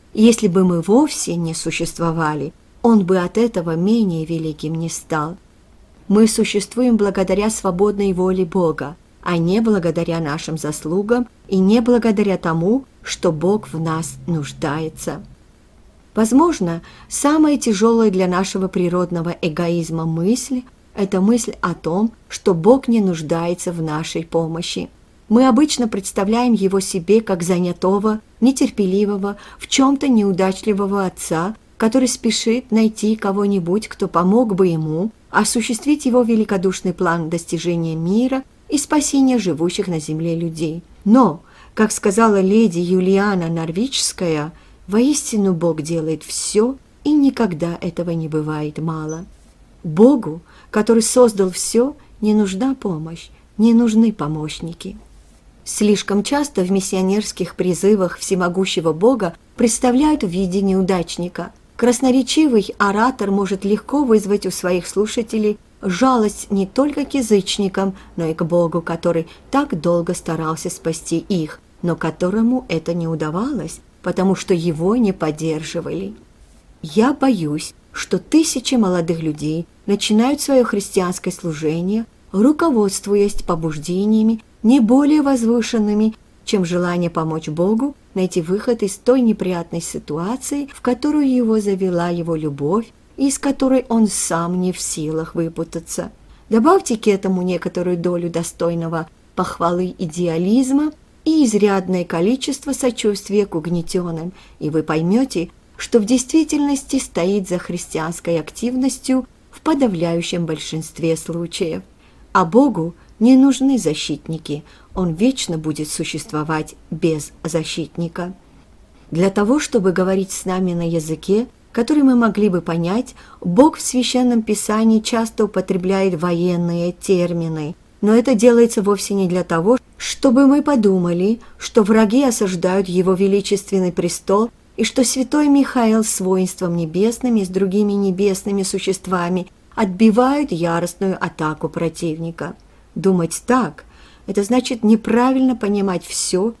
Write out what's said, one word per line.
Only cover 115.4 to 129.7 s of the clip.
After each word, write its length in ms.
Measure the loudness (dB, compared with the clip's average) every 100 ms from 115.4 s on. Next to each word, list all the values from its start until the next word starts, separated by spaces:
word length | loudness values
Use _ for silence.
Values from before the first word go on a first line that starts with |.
| -4 -6
будет 300 | -4 -6 -6
существовать 840 | -6 -6 -8 -8 -6 -4 -4 -6 -12 -14
без 420 | -4 -2 -2 -6 -10
защитника. 920 | -6 -4 -4 -6 -8 -6 -8 -6 -10 -12 _ -20 _ -20 -20 _ -8
Для 200 | 0 0
того, 280 | 2 2 2
чтобы 340 | 2 0 2
говорить 400 | 0 0 0 -2
с 120 | -6
нами 280 | -4 -2 -2
на 160 | -2 -2
языке, 580 | -2 -4 -6 0 0 0 _ _
который 300 | -4 0 4
мы 120 | 4
могли 340 | 6 4 2 2
бы 120 | 0
понять, 540 | -2 -2 -2 -2 -4 -10 -20 -10
Бог 360 | 0 6 6 4
в 40 |
Священном 640 | -4 -2 0 2 2 2
Писании 580 | 0 -2 -2 2 4 4
часто 440 | 2 -2 -2 -2
употребляет 760 | -2 0 -2 -2 0 0 0 0
военные 720 | -2 0 0 0 -2 -2 -4
термины. 840 | -4 0 2 2 -2 -4 -4 -8 -10 _ _
Но 120 | 2
это 200 | 4 4
делается 480 | 4 6 8 6 4
вовсе 320 | 0 0 -2
не 140 | -2 0
для 160 | -2
того, 340 | -2 0 2